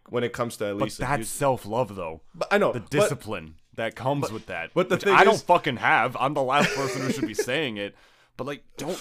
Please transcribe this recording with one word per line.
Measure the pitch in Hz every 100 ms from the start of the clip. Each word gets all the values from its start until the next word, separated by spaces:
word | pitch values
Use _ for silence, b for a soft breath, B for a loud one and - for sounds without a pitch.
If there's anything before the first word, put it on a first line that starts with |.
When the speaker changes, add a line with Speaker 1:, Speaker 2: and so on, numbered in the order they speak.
| -
Speaker 1:
when | 120
it | 120
comes | - 120 -
to | 104
at | 101
Speaker 2:
But |
Speaker 1:
least, | 107 -
like, | 131
Speaker 2:
that's | 143
Speaker 1:
you |
Speaker 2:
self-love, | - - 139 120 101 117 107
though. | 98 82 80 -
Speaker 1:
But | - -
I | 208
know, | 151
Speaker 2:
The | 120
Speaker 1:
but | 92
Speaker 2:
discipline | 147 175 147 104 95 78 80 _
that | - 113
comes | - 127 143
Speaker 1:
but | 113
Speaker 2:
with | 110 -
that, | 85 82
Speaker 1:
but | 160 185
the |
Speaker 2:
which | 180
Speaker 1:
thing | 202
Speaker 2:
I | 156
don't | 202
Speaker 1:
is | 190
Speaker 2:
fucking | - 170 147 120
have. | 123 151 123 117
I'm | 131
the | 147
last | 127 143 -
person | 135 135 135
who | 135
should | 143 117
be |
Speaker 1:
<laughs> | 104 107
Speaker 2:
saying | 143 139 104
it. | 101 - b b b -
But, | 135
like, | 143 _ -
don't | 147 185